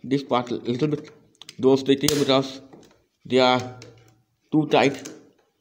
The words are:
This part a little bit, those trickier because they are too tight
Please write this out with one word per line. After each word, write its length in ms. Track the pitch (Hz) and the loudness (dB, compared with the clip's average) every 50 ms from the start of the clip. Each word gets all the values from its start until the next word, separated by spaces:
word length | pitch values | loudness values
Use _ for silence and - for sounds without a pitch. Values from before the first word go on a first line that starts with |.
| - | -6
This 180 | 123 135 143 135 | -4 -4 -4 -2
part 300 | - 123 123 123 - 117 | -2 -2 -2 -2 -4 -8
a 40 | |
little 320 | - - 117 123 123 151 151 | -8 -4 -6 -4 -2 -2 -2
bit, 220 | 147 147 - - - _ _ _ _ _ - - - - | -2 -6 -8 -16 -20 _ _ _ _ _ -20 -20 -10 0
those 240 | 120 131 135 131 135 | 2 4 4 4 2
trickier 340 | 135 139 139 147 147 151 147 | 0 0 2 2 0 0 0
because 400 | 139 127 131 135 135 - - - - - - - - _ _ _ _ _ _ _ _ | 0 2 2 0 0 -4 -10 -16 -18 -20 -20 -20 -20 _ _ _ _ _ _ _ _
they 160 | - 123 127 | 0 2 4
are 380 | 127 127 127 123 110 - - - - - - - _ _ _ _ _ _ _ _ _ _ - | 4 4 2 0 -2 -6 -12 -16 -20 -20 -20 -20 _ _ _ _ _ _ _ _ _ _ 0
too 160 | 156 151 143 | 0 2 2
tight 420 | - 131 117 143 139 - - - - - - _ _ _ _ _ _ _ | 2 2 2 2 0 -4 -12 -16 -18 -20 -20 _ _ _ _ _ _ _